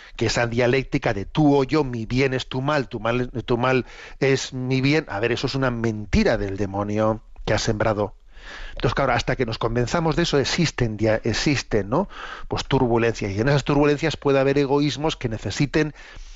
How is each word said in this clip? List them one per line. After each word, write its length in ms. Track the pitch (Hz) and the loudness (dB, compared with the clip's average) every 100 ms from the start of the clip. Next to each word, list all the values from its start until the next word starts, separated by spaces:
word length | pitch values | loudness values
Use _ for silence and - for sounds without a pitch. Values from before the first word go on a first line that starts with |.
| - - | -16 -2
que 120 | 113 | 0
esa 200 | - 117 | 2 0
dialéctica 680 | 117 123 135 127 143 135 | 2 2 2 0 -2 -2
de 120 | 104 95 | -2 -2
tú 320 | - 147 143 | 2 4 4
o 80 | 131 | 4
yo, 180 | 156 | 2
mi 220 | 139 120 107 | 0 -4 -2
bien 280 | 123 135 | 0 2
es 140 | 127 - | 0 -4
tu 140 | 127 | -4
mal, 260 | 135 151 120 | 0 0 -2
tu 140 | 117 | -4
mal, 280 | 113 120 123 120 | -2 -2 -2 -4
tu 140 | - 120 | -2 0
mal 280 | 127 131 - - - - | 2 2 0 -10 -18 -2
es 320 | 135 131 - | 2 2 -2
mi 260 | 131 127 131 | -6 -2 0
bien. 260 | 135 156 151 | 2 2 0
A 100 | 98 | -2
ver, 140 | 117 | -2
eso 140 | 117 127 | 0 -2
es 80 | 135 | 0
una 160 | 131 | -2
mentira 680 | 117 113 107 104 208 202 113 | 0 -2 -2 0 2 4 2
del 180 | 101 98 | 0 -2
demonio 680 | 98 98 104 104 110 110 - - | -4 -2 -2 2 2 0 -6 -8
que 100 | - | -2
ha 40 | 107 | 0
sembrado. 580 | - 107 110 104 101 - - - - - - - | 0 0 0 0 -2 -6 -20 -20 -16 -14 -12 -4
Entonces, 180 | 139 | -2
claro, 180 | - 135 | 0 2
hasta 240 | 120 - 127 | 2 0 -2
que 100 | 117 | -2
nos 120 | 110 | -2
convenzamos 580 | 117 117 120 175 165 156 | -2 0 0 0 0 0
de 80 | |
eso, 160 | 170 143 | 2 2
existen, 560 | 120 - 156 - 120 104 | 2 0 0 0 -2 0
dia-, 240 | 110 110 117 | 2 2 0
existen, 640 | 104 160 127 - 110 98 | 0 0 0 0 -2 0
¿no? 180 | 139 202 - - - - | -2 -2 -6 -14 -12 -6
Pues 160 | 101 | -6
turbulencias. 720 | - 131 123 117 117 107 104 | 0 0 2 2 2 0 -4
Y 80 | 95 | -2
en 80 | 127 | 2
esas 160 | 143 - | 2 2
turbulencias 500 | 143 147 143 156 - | 2 4 2 0 -2
puede 240 | 143 139 | 2 4
haber 180 | 135 139 | 4 2
egoísmos 600 | 139 143 147 123 156 - | 2 2 2 0 -4 -2
que 100 | 120 | -4
necesiten 640 | 107 107 - 143 160 151 - - - - | -4 -4 -2 0 2 0 -4 -16 -16 -16